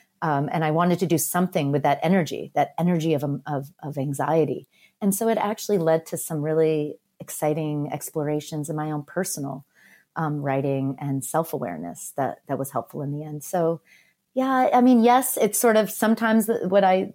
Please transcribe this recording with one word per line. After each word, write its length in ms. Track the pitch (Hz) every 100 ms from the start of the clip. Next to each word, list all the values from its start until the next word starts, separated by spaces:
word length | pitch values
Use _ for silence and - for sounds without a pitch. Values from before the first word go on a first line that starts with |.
| _ _
Um, 280 | 165 143 147
and 120 | -
I 80 | 156
wanted 280 | 156 175 175
to 80 | 170
do 100 | 160
something 540 | - 180 180 180 143
with 120 | 143
that 160 | 147 139
energy, 480 | 165 190 147 - -
that 200 | - 147 -
energy 340 | 170 175 160
of, 100 | 147
um, 180 | 143 139 -
of, 240 | 143 135 -
of 160 | 147 143
anxiety. 680 | 139 143 143 165 147 131 - _ _ _
And 120 | 208
so 140 | 185 226
it 100 | 220
actually 420 | - 214 - 208
led 260 | 160 160 165
to 100 | 170
some 240 | - 160
really 560 | 147 156 160 156 147 - _ _
exciting 720 | - - 151 156 156 147 147
explorations 800 | 151 - 160 147 151 147 156 147
in 60 | 156
my 160 | 151
own 120 | 151
personal, 600 | 147 - 185 - 139 151 - _ _ - _ -
um, 260 | 160 147
writing 540 | 143 135 139 135 135 139
and 240 | 143 135
self-awareness 880 | 127 156 165 147 113 82 85 - - -
that, 220 | 131 - -
that 100 | 135
was 140 | 135
helpful 300 | 127 113 147
in 100 | 143
the 120 | 147
end. 200 | 151 151
So, 380 | - 185 165 165 - _ _ _ _
yeah, 360 | 254 262 262 254
I 80 | 254
mean, 220 | 247 247
yes, 340 | 233 247 262 -
it's 220 | 220 214
sort 160 | 240 220
of 160 | 202
sometimes 540 | - 220 220 226 220 208
th-, 180 | 226
what 200 | 185 196
I 280 | 190 190 196